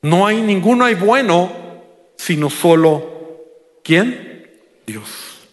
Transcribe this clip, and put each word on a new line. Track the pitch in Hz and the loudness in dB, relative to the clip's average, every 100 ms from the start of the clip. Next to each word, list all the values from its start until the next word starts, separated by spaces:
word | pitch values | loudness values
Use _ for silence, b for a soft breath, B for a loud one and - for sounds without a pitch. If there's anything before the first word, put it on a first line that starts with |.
No | 147 175 202 | 2 2 2
hay | 220 | 0
ninguno | 220 196 185 247 247 | 0 0 2 2 2
hay | 202 | 2
bueno, | 196 254 240 170 180 - - - - _ _ - | 2 2 2 0 0 -8 -18 -20 -20 _ _ -16
sino | - 156 147 | -6 -2 -2
solo, | - 175 165 165 151 - - - - - - _ _ | 0 4 6 4 2 -4 -16 -18 -20 -20 -20 _ _
¿quién? | - 165 240 247 - - - _ _ _ - | 0 0 0 -6 -16 -20 -20 _ _ _ -16
Dios. | 107 104 - - - _ | -14 -16 -18 -20 -20 _